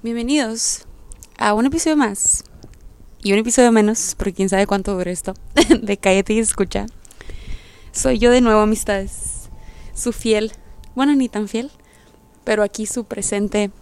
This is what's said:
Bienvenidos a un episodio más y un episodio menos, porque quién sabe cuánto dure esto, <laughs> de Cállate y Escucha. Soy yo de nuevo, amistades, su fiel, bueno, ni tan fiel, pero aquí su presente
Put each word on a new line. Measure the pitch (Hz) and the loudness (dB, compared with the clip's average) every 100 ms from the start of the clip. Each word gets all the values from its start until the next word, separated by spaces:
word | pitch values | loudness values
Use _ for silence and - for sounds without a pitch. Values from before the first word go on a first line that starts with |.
Bienvenidos | 233 233 233 302 233 226 - - - - - - - - | -6 -4 0 0 0 -4 -4 -6 -10 -20 -18 -20 -18 -4
a | 208 | 0
un | 214 254 | 2 2
episodio | 320 330 | 0 0
más | 302 233 196 - - - - - - - - - - | 2 0 0 0 0 -4 -20 -20 -20 -20 -20 -20 -8
y | 202 | 0
un | 202 | 2
episodio | 226 233 240 | 2 4 6
menos, | 226 214 226 - - | 6 4 0 -6 -4
porque | 202 | -6
quién | 180 190 | -2 0
sabe | 190 202 | 0 0
cuánto | 202 190 | 0 -2
dure | 190 180 | -4 -4
esto, | 180 - 190 - | -6 -8 -10 -4
<laughs> | - 330 330 | 2 4 4
de | 208 202 | 2 0
Cállate | 190 190 196 | 2 2 2
y | 220 | 0
Escucha. | 220 - 190 - - - - - - - - - - - - | 0 -2 -2 -2 -6 -12 -20 -18 -14 -14 -10 -10 -10 -20 -12
Soy | - 262 240 | -2 0 4
yo | 240 | 6
de | 247 | 6
nuevo, | 240 214 | 6 4
amistades, | 214 214 - 202 196 - - - - - - - - | 4 0 -2 -4 -4 -10 -10 -12 -14 -18 -20 -18 -16
su | - 240 | -8 -8
fiel, | - 220 214 214 - - - - | -4 0 0 0 -10 -20 -20 -12
bueno, | - 277 285 | 0 2 2
ni | 247 | 0
tan | 208 208 | -4 -4
fiel, | 226 269 - _ - - _ _ _ | -6 -8 -14 _ -20 -20 _ _ _
pero | - 214 | -2 0
aquí | 208 - 214 | 0 -2 -6
su | - | -6
presente | 214 - 196 202 208 208 202 - | -8 -8 -4 -2 0 0 -2 -6